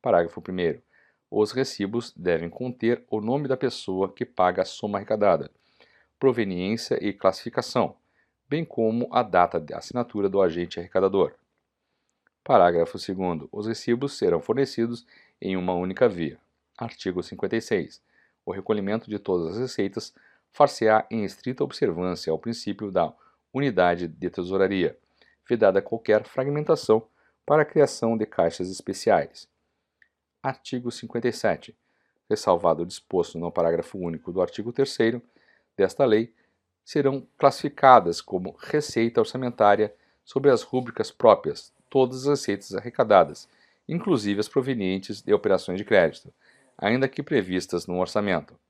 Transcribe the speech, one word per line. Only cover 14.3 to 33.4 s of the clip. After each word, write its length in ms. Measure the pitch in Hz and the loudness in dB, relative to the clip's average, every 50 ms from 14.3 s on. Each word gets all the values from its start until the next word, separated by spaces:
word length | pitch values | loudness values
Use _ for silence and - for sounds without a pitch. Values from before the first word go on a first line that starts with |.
| 85 80 | 0 0
fornecidos 680 | - - 113 131 139 135 - - 117 117 120 117 - _ _ _ _ _ _ _ | -4 -6 -4 -4 -4 -4 -2 -4 -4 -4 -4 -12 -14 _ _ _ _ _ _ _
em 140 | - 95 95 | -8 -6 -4
uma 180 | 92 90 90 92 | -4 -2 -4 -4
única 340 | 87 90 92 92 - 127 117 | -4 -4 -6 0 0 0 0
via. 280 | 98 87 82 73 71 _ _ _ _ _ _ _ _ | 2 -2 -6 -6 -8 _ _ _ _ _ _ _ _
Artigo 460 | - 117 120 - - - 98 90 90 82 | -12 -12 -12 -12 -8 -8 -6 -4 -6 -8
cinquenta 320 | - - - - 95 - | -8 -8 -8 -6 -4 -4
e 60 | 113 | -4
seis. 400 | - - 113 95 76 - - - _ _ _ _ _ _ _ _ _ | -2 -2 -2 -2 -2 -4 -12 -20 _ _ _ _ _ _ _ _ _
O 60 | - | -10
recolhimento 580 | 90 98 95 - 110 104 95 98 107 113 - - | -10 -10 -2 -2 -2 -2 0 -2 -4 -4 -4 -8
de 80 | 107 | -10
todas 360 | 101 98 - 95 90 82 80 90 | -8 -2 -2 -2 0 0 -4 -4
as 60 | 110 | -6
receitas 540 | 131 127 - - 101 98 - - - - _ _ _ _ _ _ _ _ | -6 -6 -4 -4 -4 -4 -4 -8 -12 -12 _ _ _ _ _ _ _ _
far-se-á 560 | _ - 147 - - - 117 110 110 110 - - | _ 2 2 2 4 0 2 4 4 4 2 0
em 140 | 117 113 104 | -4 -4 -4
estrita 400 | 95 - _ - 123 131 - 143 | -6 -8 _ -10 -10 -4 -4 -6
observância 680 | 135 - - 147 110 82 82 90 92 90 90 - - | -6 -2 -2 -2 -2 -2 -2 -4 -4 -4 -6 -4 -4
ao 80 | 80 | -4
princípio 540 | - - 117 117 - - 104 95 - 107 101 | -4 -4 -8 -8 -8 -8 -10 -8 -8 -8 -4
da 200 | 92 92 82 78 - _ _ _ _ _ _ _ _ | -2 -2 -2 -2 -4 _ _ _ _ _ _ _ _
unidade 540 | 131 143 139 107 92 90 87 87 85 90 | -2 -2 -2 2 2 2 2 2 0 -4
de 220 | 85 78 - - 87 | -8 -8 -8 -8 -8
tesouraria, 680 | - - 90 90 95 95 95 95 101 95 87 80 - _ _ _ _ _ _ _ _ _ _ | -6 -6 -6 -4 0 0 0 2 2 0 0 -2 -2 _ _ _ _ _ _ _ _ _ _
vedada 340 | - 123 113 110 98 95 98 | -4 0 4 4 4 4 4
qualquer 440 | 95 - - 113 _ - 107 107 107 | 0 -2 -8 -6 _ 2 2 2 2
fragmentação 840 | - - - 131 139 143 147 156 - 165 - - - 110 110 113 _ _ _ _ _ _ _ _ | -2 -6 -4 -4 -2 -2 -4 0 0 0 0 4 2 2 2 2 _ _ _ _ _ _ _ _
para 180 | - 143 156 151 | 0 2 2 2
a 20 | |
criação 520 | 151 - 160 143 131 - - - 113 117 | 2 4 2 2 2 2 -2 -2 -2 0
de 80 | 113 107 | 0 -4
caixas 440 | - - - 85 85 - - 92 90 | -4 0 0 0 0 0 -4 -8 -8
especiais. 800 | 95 - - - 98 - - 113 104 82 71 - _ - - _ _ _ _ _ _ _ _ _ _ _ _ _ _ _ _ _ _ _ | -8 -10 -8 -10 -8 -4 2 2 2 2 2 -2 _ -20 -20 _ _ _ _ _ _ _ _ _ _ _ _ _ _ _ _ _ _ _
Artigo 500 | - 135 127 _ _ - - 123 123 120 | -8 -8 -8 _ _ -8 -8 -6 -6 -8
cinquenta 380 | - - - 117 - 120 120 123 | -8 -8 -14 -8 -8 -2 -2 -2
e 20 | |
sete. 440 | 113 - - 107 82 71 - - - _ _ _ _ _ _ _ _ _ _ _ | -4 0 0 0 0 0 -6 -20 -20 _ _ _ _ _ _ _ _ _ _ _
Ressalvado 540 | 107 - - 107 90 85 90 85 80 78 85 | -4 -2 2 2 2 4 4 0 2 0 -2
o 20 | |
disposto 540 | 90 - - _ _ - 90 82 - - | -8 -8 -18 _ _ -2 -2 -2 -2 -4
no 120 | 82 | -8